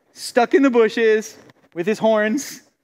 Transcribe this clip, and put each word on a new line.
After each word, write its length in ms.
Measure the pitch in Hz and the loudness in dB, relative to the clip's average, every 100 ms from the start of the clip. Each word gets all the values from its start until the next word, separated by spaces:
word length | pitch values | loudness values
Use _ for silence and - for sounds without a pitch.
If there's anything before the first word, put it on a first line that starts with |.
| _ | _
stuck 420 | - - - 233 | -18 -4 0 2
in 80 | 320 | 4
the 80 | 277 | 2
bushes 640 | 240 220 233 226 220 214 - _ _ _ | 4 2 2 0 0 -2 -16 _ _ _
with 140 | 165 180 | -8 -4
his 100 | 214 | -2
horns, 640 | 220 214 214 262 - - _ _ | 0 0 0 -4 -8 -16 _ _